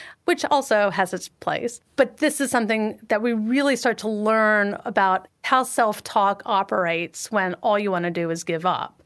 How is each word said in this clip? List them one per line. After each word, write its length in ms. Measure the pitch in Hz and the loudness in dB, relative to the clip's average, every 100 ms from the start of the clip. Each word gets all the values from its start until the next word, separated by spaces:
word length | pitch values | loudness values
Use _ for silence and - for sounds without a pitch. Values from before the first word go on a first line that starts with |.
| - - | -18 -6
Which 200 | - 349 - | -2 -2 0
also 380 | 262 262 214 202 | 0 2 2 2
has 220 | 180 185 | 0 -2
its 160 | 180 - | -4 -10
place. 520 | - - 151 - - _ - | -10 -6 -4 -6 -10 _ 0
But 220 | 254 - | 0 0
this 220 | 302 294 | -2 0
is 80 | 262 | 0
something 520 | 247 220 220 214 - - | 0 0 0 -2 -4 -2
that 120 | 214 | 0
we 100 | 240 | 0
really 420 | 226 214 262 285 | -2 0 0 2
start 240 | 240 240 220 | 2 0 -2
to 100 | 214 | -4
learn 720 | 208 214 220 214 214 202 202 | -2 2 4 4 4 0 -2
about 420 | - 208 190 185 - _ | -2 2 2 2 -2 _
how 220 | - 262 | 0 2
self-talk 800 | 247 - 220 214 - 220 196 196 - | 2 2 0 0 -2 2 2 0 0
operates 840 | 196 196 208 170 165 170 - - | 0 0 0 0 -2 -4 -10 -4
when 220 | 214 185 | -2 -2
all 220 | 180 233 208 | -2 0 0
you 140 | 202 | 0
wanna 220 | 180 175 | -2 -2
do 180 | 170 170 | -2 -2
is 140 | 165 | -4
give 200 | - 165 | -4 -2
up. 380 | 180 156 - _ | 0 -2 -4 _